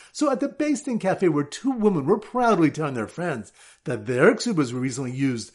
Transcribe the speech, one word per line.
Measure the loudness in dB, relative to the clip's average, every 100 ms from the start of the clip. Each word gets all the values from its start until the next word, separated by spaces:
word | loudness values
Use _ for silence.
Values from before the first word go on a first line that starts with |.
| -18
So | -4 -2
at | 0
the | -2
Beis | -4 -2 -2
Din | -2 -2
Cafe, | -2 0 2
where | 2
two | -2 -4 -4
women | 0 2 2 2
were | 0
proudly | -2 0 2 4 4
telling | 2 -4 -4
their | -6
friends | -6 -6 -6 -10 -20 -20 _
that | -8 -6 -2
their | 4 6
ksubas | 6 2 0 0
were | -2
recently | -4 -4 -8
used | -2 -2 -2 -8